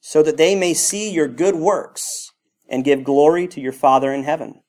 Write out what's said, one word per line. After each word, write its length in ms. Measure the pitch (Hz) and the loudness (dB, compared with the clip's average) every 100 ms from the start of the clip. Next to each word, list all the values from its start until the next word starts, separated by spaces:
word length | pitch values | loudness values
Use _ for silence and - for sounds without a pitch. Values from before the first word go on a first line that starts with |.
so 200 | - 165 | -2 2
that 120 | 156 151 | 2 4
they 200 | 160 196 | 2 2
may 180 | 180 | 0
see 360 | 160 - 202 214 | 0 -2 -4 -4
your 200 | 170 147 | -2 -2
good 260 | 123 180 175 | 0 0 2
works 760 | 165 185 - - - - - _ _ _ _ | 0 -2 -4 -12 -12 -12 -14 _ _ _ _
and 160 | 127 | -4
give 220 | 131 139 131 | 0 0 2
glory 420 | 139 147 170 180 | 4 4 4 -2
to 140 | 175 | -6
your 100 | 131 | -8
Father 400 | 131 143 131 135 | 0 2 4 2
in 120 | 139 | -4
heaven. 380 | 135 160 113 - | -4 -4 -6 -16